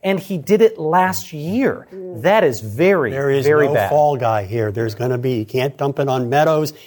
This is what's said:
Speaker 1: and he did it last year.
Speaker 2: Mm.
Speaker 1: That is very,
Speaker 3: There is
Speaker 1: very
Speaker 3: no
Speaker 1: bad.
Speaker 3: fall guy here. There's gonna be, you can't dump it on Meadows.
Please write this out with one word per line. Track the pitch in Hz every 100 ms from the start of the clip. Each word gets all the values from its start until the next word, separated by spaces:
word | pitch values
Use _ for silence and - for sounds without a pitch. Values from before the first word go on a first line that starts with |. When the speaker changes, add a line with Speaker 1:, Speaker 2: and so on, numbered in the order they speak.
Speaker 1:
and | 190 196
he | - 180
did | 135 214
it | 220 -
last | 156 175 185 - -
year. | 156 156 233 240 - -
Speaker 2:
Mm. | 190 185 117
Speaker 1:
That | 151 214
is | 165 110
very, | 110 107 180 190 120
Speaker 3:
There | 135 139
is | 139 135
Speaker 1:
very | 151 139
Speaker 3:
no |
Speaker 1:
bad. | 143 98
Speaker 3:
fall | 147 147 135
guy | 117 110
here. | 98 117 107
There's | 101 113
gonna | 104 123 123
be, | 131 120
you | 107
can't | 131 139 -
dump | 143 135
it | 135
on | 127 120
Meadows. | 143 156 156 151 -